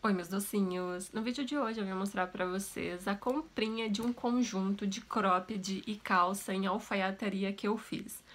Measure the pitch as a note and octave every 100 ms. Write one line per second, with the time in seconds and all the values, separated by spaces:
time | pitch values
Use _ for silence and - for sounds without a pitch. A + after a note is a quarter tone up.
0 | A3+ F#3+ E3+ G3 G3 G#3 F#3+ F3+ F3+ F3+
1 | G3+ - A3 B3 C4 D4 A#3 A3+ G3 F#3+
2 | G3+ F#3+ F#3 F#3+ F#3 F#3 G3 - E3+ F3
3 | F#3+ G3+ - C4+ D#4 - A3+ A3+ A3+ G3+
4 | A#3 A#3+ A#3+ B3 A#3+ F#3+ F#3+ G3+ G#3 F#3+
5 | - - G3 F3+ F#3 G#3+ F#3 F#3+ - G#3
6 | - F#3+ F3 G3+ - F#3+ G3 G3+ - G3+
7 | F#3+ G3 G#3 F#3+ G3 G3 G3+ A3+ - -
8 | G3+ - -